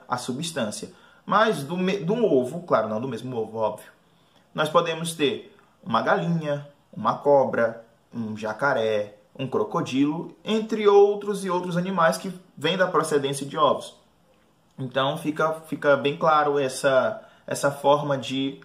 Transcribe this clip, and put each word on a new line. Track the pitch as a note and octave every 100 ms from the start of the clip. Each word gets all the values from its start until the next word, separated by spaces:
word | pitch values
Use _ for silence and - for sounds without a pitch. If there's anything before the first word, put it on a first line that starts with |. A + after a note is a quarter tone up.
| -
a | A#2+
substância, | - B2+ E3 C3+ G#2+ - - - - _ -
mas | G3+ A3 D#3
do | C#3 F3+
me-, | F#3 C3+
do | E3
ovo, | A#3+ G3+ C3+ A#2 E3+
claro, | - A#2+ G#2+
não | A2
do | B2+
mesmo | A2 B2+ B2+
ovo, | A3 A2
óbvio, | G#2+ - - _ _ _ _ _ _
nós | D#3 D3+
podemos | F3 E3+ D#3+ E3+
ter | - C3+ G2 - - _ _
uma | G2 A2+
galinha, | C3+ G3 E3+ E3+ D3 C#3+ C#3+ _ _
uma | - A2+ A2
cobra, | C#3+ C#3+ A#2 A#2 A2+ A#2 - _ _
um | A#2+ A2
jacaré, | G#2 G#2+ G#2+ C#3 B2 A2 G#2 G#2 - _ -
um | C3+
crocodilo, | G#2+ G#2+ D#3+ - C3 D3 E3 E3 -
entre | - A3 G#3+ G#3+ G3+
outros | G3+ G3+ G3+ G3+ F#3
e | F#3+
outros | F3 F3+ E3+
animais | F#3 F#3 E3 -
que | F#3+ F3 - -
vêm | D#3 F#3
da | F3
procedência | D3+ D3 D3 C#3 C#3 C#3
de | D#3+
ovos. | C#3+ - - - _ _ _ _ _ _ _ -
Então | C3 C3+ C3+ D#3+
fica, | D3+ D3+ D#3+ D#3 -
fica | C#3+ D3 C#3
bem | C#3+ C#3+
claro | E3 D#3 D3 C#3+
essa, | C3 - C#3 C3 A2+ - - _ -
essa | - C#3
forma | C#3 C#3+ D3 D3 C3
de | B2 C3 C3+ -